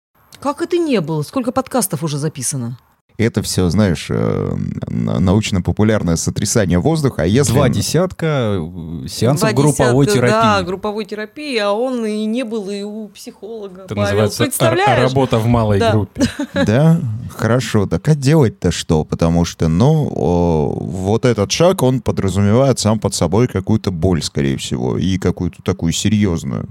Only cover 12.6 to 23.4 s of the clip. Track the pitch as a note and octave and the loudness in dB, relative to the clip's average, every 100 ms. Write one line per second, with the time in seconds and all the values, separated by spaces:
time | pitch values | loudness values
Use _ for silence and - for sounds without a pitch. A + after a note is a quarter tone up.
12.6 | F#3+ G3+ G3+ G#3+ G#3+ F#3+ - A#3+ - A3+ | -8 -8 -10 -12 -14 -16 -20 -18 -16 -14
13.6 | G3+ F3+ - G2+ - G2+ G#2+ - - - | -14 -16 -10 -2 0 2 2 2 -2 0
14.6 | B2+ F4 G4 - B2+ C3 B2+ A#2 A2+ A#2+ | 0 2 2 4 2 2 2 2 2 2
15.6 | A2 G2+ A2+ G#2 G2 - - - G4 - | 4 2 4 2 0 0 -2 -2 -6 -2
16.6 | - A2+ D#3 E3 A#2+ A2 - - A2 A#2+ | 2 4 4 4 0 -6 -8 -4 0 0
17.6 | - A2 G2 E2 - D3+ C3 D#3+ A#2 - | 2 0 0 -2 0 0 4 4 2 2
18.6 | F2+ - - D#2 D2+ - E2 E2+ E2+ - | -2 -2 0 -2 0 -2 0 2 0 0
19.6 | E2+ E2 B2+ D#3+ C#3 - C#2 F2 F2 D#2+ | 0 2 4 2 0 -2 0 2 2 2
20.6 | C2+ G1+ G#1+ F2+ F#2+ A2 B2+ A2 G2 - | 0 -2 -6 -4 -2 0 2 0 0 2
21.6 | E3+ G3 B2+ C3 - G2 F#2+ F#2 G2+ A2+ | 2 4 2 0 -2 -2 -2 2 2 4
22.6 | C3+ A2+ G#2 G#2+ G2+ - E2 F#2+ | 4 2 2 0 0 -2 0 2